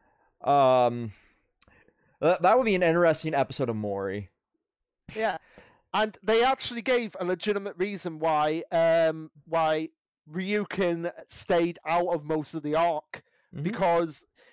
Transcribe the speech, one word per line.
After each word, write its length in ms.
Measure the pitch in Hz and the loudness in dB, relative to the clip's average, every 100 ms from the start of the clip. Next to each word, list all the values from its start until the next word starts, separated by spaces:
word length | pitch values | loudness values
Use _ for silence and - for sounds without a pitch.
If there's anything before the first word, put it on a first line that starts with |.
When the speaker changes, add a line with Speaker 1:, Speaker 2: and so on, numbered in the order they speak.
| _ _ _ _ | _ _ _ _
Speaker 1:
Um, 720 | - 143 131 127 123 120 113 - _ _ _ _ _ _ _ _ _ - | 2 4 6 6 4 0 -8 -12 _ _ _ _ _ _ _ _ _ -2
that, 220 | 156 185 | 0 4
that 160 | 208 240 | 4 4
would 80 | 226 | 4
be 100 | 185 | 2
an 80 | |
interesting 500 | 170 170 170 151 156 | 2 4 4 2 0
episode 360 | 143 135 - 127 | -2 -2 -2 -4
of 60 | 110 | -4
Mori. 540 | 104 98 98 101 98 _ _ _ _ _ _ _ - 214 | -4 -4 -4 -6 -10 _ _ _ _ _ _ _ -14 -4
Speaker 2:
Yeah. 220 | 220 160 _ - - _ _ | -4 -4 _ -20 -20 _ _
And 240 | 196 214 - | -2 -2 -4
they 200 | 190 226 | 0 2
actually 380 | 247 269 - 233 | 2 0 -4 -6
gave 340 | 208 247 220 - | 0 0 -2 -6
a 40 | 180 | -4
legitimate 500 | 180 208 202 196 165 | -2 -2 -4 -4 -6
reason 420 | 202 196 180 156 | -6 -6 -8 -4
why, 440 | 160 151 156 160 - | 0 2 0 -2 -2
um, 600 | 165 165 165 160 160 156 147 160 | 2 4 4 2 -2 -10 _ -4
why 440 | 165 156 160 160 _ _ _ 151 | 0 0 0 -4 _ _ _ -12
Ryukin 800 | 160 190 208 202 190 180 170 170 - - | -8 -2 -2 -2 -2 0 0 -4 -8 -12
stayed 500 | - - 175 170 165 156 | -8 0 2 0 -2 -2
out 200 | 170 175 | 0 0
of 180 | 170 147 | -2 -2
most 300 | 156 147 160 | -4 -4 -6
of 80 | |
the 120 | 147 156 | -2 0
arc, 460 | 170 151 - - - _ _ | 2 0 -8 -18 -20 _ _
Speaker 1:
Mm-hmm. 100 | 135 | -8
Speaker 2:
because, 640 | 160 233 180 170 165 147 - _ _ | -6 0 2 2 0 -4 -18 _ _